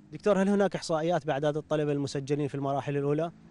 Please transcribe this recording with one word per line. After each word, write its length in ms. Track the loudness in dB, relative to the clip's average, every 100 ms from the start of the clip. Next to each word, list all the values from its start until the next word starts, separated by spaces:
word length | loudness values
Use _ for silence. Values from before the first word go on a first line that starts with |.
| -18
دكتور، 300 | -4 2 4
هل 60 | 4
هناك 260 | 4 2
إحصائيات 520 | 0 -2 0 2 0 0
بأعداد 300 | 0 0 -2
الطلبة 360 | -2 -2 0
المسجلين 560 | -2 -2 -4 -2 -2 -2
في 60 |
المراحل 420 | -2 -2 -2 -2 -2
الأولى؟ 360 | 0 0 -2 -8 -20